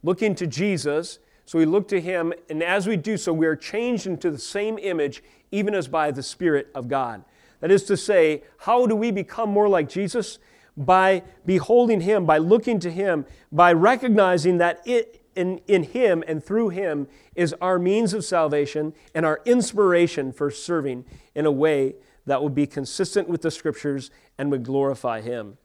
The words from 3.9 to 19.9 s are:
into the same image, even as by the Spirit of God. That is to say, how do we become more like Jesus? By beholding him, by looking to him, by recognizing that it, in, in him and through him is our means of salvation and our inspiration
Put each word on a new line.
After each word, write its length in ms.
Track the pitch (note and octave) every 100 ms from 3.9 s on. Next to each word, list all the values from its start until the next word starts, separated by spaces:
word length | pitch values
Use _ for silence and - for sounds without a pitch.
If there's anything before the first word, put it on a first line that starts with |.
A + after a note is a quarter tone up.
| A#3 F#3
into 240 | E3+ F3+
the 80 | C#3+
same 400 | - G3+ G#3 A3
image, 440 | F#3+ E3+ C#3+ B2 _ _ _
even 220 | G3 G#3
as 120 | G3+ C#3
by 240 | D#3+ D3+
the 140 | C3+
Spirit 440 | C3 - F3 D3 C#3
of 140 | - B2
God. 360 | C3+ B2 G#2+ - _ _ _
That 100 | D#3+
is 140 | G3
to 120 | - G3
say, 460 | - G3 D#3+ D3 - _
how 280 | - A#3+ B3
do 100 | G#3+
we 160 | A#3
become 360 | G3+ F#3 - A3
more 200 | G3+ G#3
like 200 | F#3 D3
Jesus? 520 | F3+ G3 B3 G3+ - _ _ _ -
By 460 | C3+ F#3 F#3+ F#3+ - _ -
beholding 540 | F#3 C#3+ A#3 A#3+ G#3+
him, 260 | E3+ G#3+ E3
by 120 | D#3
looking 420 | E3 A3+ A#3 A3
to 100 | F3
him, 360 | E3+ G3 E3 C3+ - _
by 200 | D3+ F3
recognizing 840 | E3 G3 B3+ B3+ G#3+ F#3+ F3+ D#3+ F3+
that 240 | F3 E3
it, 380 | - A#3+ A3+ - _ -
in, 240 | F3+ F#3 -
in 160 | G3
him 400 | D#3 B3 A#3+ E3+ D#3
and 160 | D#3
through 280 | - G#3 A3+
him 360 | F3 F#3+ D3 C#3 - _ -
is 180 | E3+ -
our 180 | F3+ F#3
means 340 | F3+ G#3 A3+
of 120 | G#3
salvation 680 | E3+ F3 D#3 D3 D3 D3+ D#3 D#3 _
and 100 | D#3+
our 160 | D#3+ D#3
inspiration 880 | - B3 G3+ G#3 G3